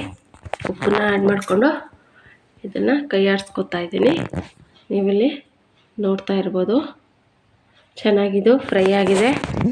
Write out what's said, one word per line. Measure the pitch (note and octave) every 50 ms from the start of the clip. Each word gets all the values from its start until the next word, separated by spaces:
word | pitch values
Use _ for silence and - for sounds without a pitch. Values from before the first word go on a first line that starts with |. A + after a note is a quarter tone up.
| C#4+ C#4+ - - _ _ - - - - - - - -
ಉಪ್ಪನ್ನ | G3 - A3 G#3 G3+ G#3+ G#3 G#3
ಆ್ಯಡ್ | G3+ G3 G3 G3
ಮಾಡಿಕೊಂಡು | G3+ G3 - - F#3 G3 B3 D4+ D4+ C#4+ - - - - _ _ _ _ _ - - _ _ _ _ _ -
ಇದನ್ನು | G3 - F#3 G3 A3+ C4+ D4 C#4+ C#4+
ಕೈ | - G3 G3 G3 G3
ಆಡಿಸ್ಕೊತಾ | G3 G3 - - - F#3+ - - F3 F3
ಇದ್ದೀನಿ. | E3+ G3 F#3 G3 B3+ E4 - - - - - - - - _ - _ _ _ _ -
ನೀವಿಲ್ಲಿ | - - G3 G2+ G3 G3+ A3+ D4 D4+ C#4+ - _ _ _ _ _ _ _ _ _ _ - G3+
ನೋಡ್ತಾ | F#3+ G3 F#3+ G3 - G3 F#3+
ಇರ್ಬೋದು, | F#3+ F#3+ F#3+ F#3 F3+ F3+ A3 C#4+ D4+ - - - _ _ _ _ _ _ _ _ _ _ _ _ _ _ _ _ _ _ _ -
ಚೆನ್ನಾಗಿದು | - A3 G3+ G3+ G3+ G3+ G3 G3+ G3 A3 B3+ C4+ - -
ಫ್ರೈ | - F#3+ F#3 F#3+ G3 G3+
ಆಗಿದೆ. | G3 F#3 G3 F#3+ G#3+ B3+ D4 - - - - - - A#3+